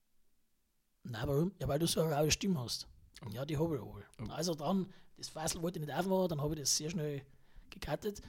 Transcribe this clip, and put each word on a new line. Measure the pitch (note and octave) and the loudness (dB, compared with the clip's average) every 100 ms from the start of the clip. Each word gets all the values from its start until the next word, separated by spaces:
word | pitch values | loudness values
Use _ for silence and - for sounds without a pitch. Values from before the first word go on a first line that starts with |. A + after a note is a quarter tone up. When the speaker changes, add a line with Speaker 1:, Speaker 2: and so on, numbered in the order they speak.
| _ _ _ _ _ _ _ _ _ _ | _ _ _ _ _ _ _ _ _ _
Speaker 1:
„Nein, | - A2 C3 | -10 -4 0
warum?“ | C#3 F3+ - | 2 0 0
„Ja, | B2+ | 2
weil | C#3+ | 4
du | E3 | 4
so | - | 4
eine | D#3+ | 4
raue | D3 D#3 | 4 4
Stimme | - G3+ D#3+ | 4 4 2
hast.“ | A#2 - - - - - | 0 -4 -8 -18 -20 -12
Speaker 2:
Oh. | G#2+ | -8
Speaker 1:
„Ja, | A2 | -6
die | C#3+ C3+ | -2 2
hab | E3 | 2
ich | C#3 | 0
wohl.“ | G2+ G#2 - - | -4 -12 -16 -10
Speaker 2:
Oh. | G#2+ | -6
Speaker 1:
Also | C3 F3 | -2 -2
dann, | D#3 D3 G3 F#3 - - - | 0 2 2 0 -8 -20 -14
das | - | -12
Fassel | D#3 E3 F#3 | -4 -4 -2
wollte | E3+ F3 | -4 -4
ich | D3+ | -2
nicht | D3 | -2
aufmachen, | F#3+ F#3+ F3+ | 2 2 2
dann | D3+ | 0
hab | D3+ | 0
ich | D#3 | 0
das | C3+ - | 2 2
sehr | D3+ | 0
schnell | E3+ D3+ C#3 - - - - - | -2 -2 -4 -8 -20 -20 -20 -18
gecuttet, | - - D#3 G#3 G#3 | -8 -4 -2 -2 -6